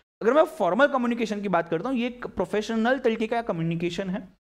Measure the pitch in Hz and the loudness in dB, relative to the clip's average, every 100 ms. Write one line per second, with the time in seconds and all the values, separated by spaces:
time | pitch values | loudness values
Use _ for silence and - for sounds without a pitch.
0 | _ - 208 294 320 - 180 196 285 262 | _ -2 2 4 4 2 2 4 4 2
1 | 240 233 214 208 202 175 165 165 247 254 | 0 0 -2 -2 0 0 0 -2 -2 -2
2 | 247 240 - - 180 214 214 226 226 269 | -2 -4 -8 -6 -2 -2 -2 0 2 2
3 | 233 220 220 233 226 170 165 170 170 175 | 2 0 -2 -2 -2 -2 -2 -2 -2 -4
4 | 190 202 - _ | -6 -6 -8 _